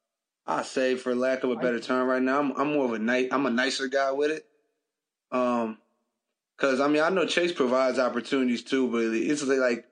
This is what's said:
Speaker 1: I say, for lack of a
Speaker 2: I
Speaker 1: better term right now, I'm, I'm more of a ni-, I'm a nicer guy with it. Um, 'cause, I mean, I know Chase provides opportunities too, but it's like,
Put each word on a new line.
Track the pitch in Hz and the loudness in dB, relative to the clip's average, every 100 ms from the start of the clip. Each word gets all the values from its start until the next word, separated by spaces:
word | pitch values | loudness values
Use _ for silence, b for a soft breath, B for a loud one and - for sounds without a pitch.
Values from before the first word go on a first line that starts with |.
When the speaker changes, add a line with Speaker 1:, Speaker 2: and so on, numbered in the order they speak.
| _ _ _ _ - | _ _ _ _ -6
Speaker 1:
I | 151 | -6
say, | - 135 131 123 | -4 -2 0 -2
for | 127 | -2
lack | 123 131 131 | -2 0 0
of | 127 | -2
a | |
Speaker 2:
I | 117 | 0
Speaker 1:
better | 127 117 | -2 -2
term | 117 127 127 | -2 -2 0
right | 127 | 0
now, | 131 139 | 0 0
I'm, | 143 | -2
I'm | - 147 | -2 -2
more | 147 127 | 0 0
of | |
a | 113 | -2
ni-, | 110 127 127 | 0 0 0
I'm | 131 135 | 0 0
a | |
nicer | 120 135 135 131 | 0 0 -2 -2
guy | 139 135 | 0 0
with | 139 147 | 0 0
it. | 156 - _ _ _ _ _ _ _ - | -2 -10 _ _ _ _ _ _ _ -6
Um, | 127 123 120 113 110 _ _ _ _ _ _ _ - | -2 0 0 -2 -8 _ _ _ _ _ _ _ -2
'cause, | 139 131 | 0 2
I | 143 | 2
mean, | 151 | 2
I | 165 | 2
know | 185 151 | 2 0
Chase | - 175 | 2 0
provides | 170 127 127 131 123 | 0 2 2 2 2
opportunities | 123 117 113 139 123 117 | 0 -2 -2 0 0 -2
too, | - 135 123 | -2 0 0
but | 117 | 0
it's | 113 113 - 147 | 0 0 0 -2
like, | 135 135 127 120 - | 0 2 2 0 -8